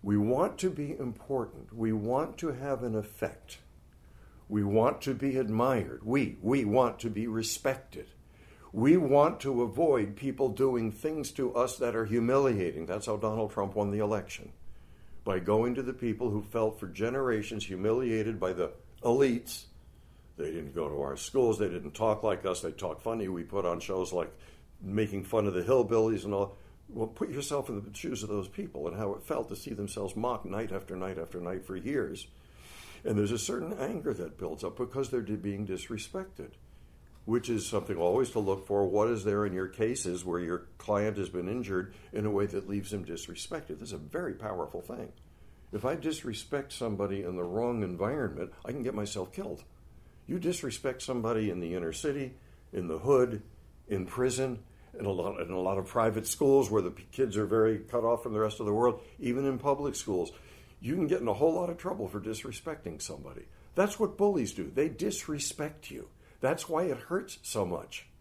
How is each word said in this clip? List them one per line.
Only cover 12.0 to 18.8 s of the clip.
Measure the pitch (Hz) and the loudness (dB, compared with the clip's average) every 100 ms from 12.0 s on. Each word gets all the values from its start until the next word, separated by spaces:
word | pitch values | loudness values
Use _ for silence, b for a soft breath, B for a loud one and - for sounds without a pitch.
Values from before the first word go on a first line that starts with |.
humiliating. | 110 117 117 135 135 107 87 78 | 2 2 4 6 6 4 0 -2
That's | 80 98 110 | -4 -4 -2
how | 107 | -2
Donald | 110 110 104 | 0 0 -2
Trump | - 98 | 0 -2
won | 104 104 | 0 0
the | 101 | 2
election. | 104 107 92 - - - - b b b b b | 2 0 -2 -12 -12 -14 -12 b b b b b
By | - 95 | -2 0
going | 87 107 117 123 | 4 4 4 0
to | |
the | 123 | -2
people | 127 120 107 120 | -2 -2 0 0
who | 104 | -2
felt | 101 117 110 107 | -2 0 0 0
for | 95 | -10
generations | 95 113 131 131 110 104 110 | -2 -2 0 0 0 -2 -6
humiliated | 98 95 104 117 127 113 107 110 | -6 -2 2 2 2 2 0 0
by | 92 | -2
the | 90 85 - | 0 -2 -4